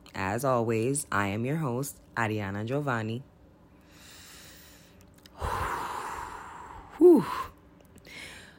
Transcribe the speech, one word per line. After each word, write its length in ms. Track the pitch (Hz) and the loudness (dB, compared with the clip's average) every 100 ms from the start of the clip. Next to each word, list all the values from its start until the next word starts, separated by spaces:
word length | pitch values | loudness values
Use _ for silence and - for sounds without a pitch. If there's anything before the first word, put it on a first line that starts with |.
| - | -14
As 320 | - 95 113 135 | -6 -4 0 0
always, 640 | 123 113 110 123 139 - | 2 2 0 0 -2 -2
I 180 | 101 101 | -2 0
am 160 | 107 123 | -2 -2
your 100 | 160 | -2
host, 420 | 143 120 147 - - - | -2 -4 -6 -10 -10 -2
Ariana 480 | 110 107 98 101 113 | -2 -2 -4 -4 -4
Giovanni. 560 | 139 143 117 110 120 - - - - - - - - - - - - - - - - - - - - - - | -4 -2 -2 -4 -8 -10 -20 -20 -20 -20 -20 -20 -20 -20 -20 -20 -20 -20 -20 -20 -20 -20 -20 -20 -20 -20 -8
<sighs> 0 | - - - - - - - - - - - - - - - - | -4 -2 -2 -4 -6 -8 -8 -10 -10 -12 -14 -16 -16 -16 -10 8
Whew. 260 | 359 285 151 - - - - - - - - - - - - | 10 10 6 -4 -6 -12 -20 -20 -20 -20 -20 -18 -16 -18 -20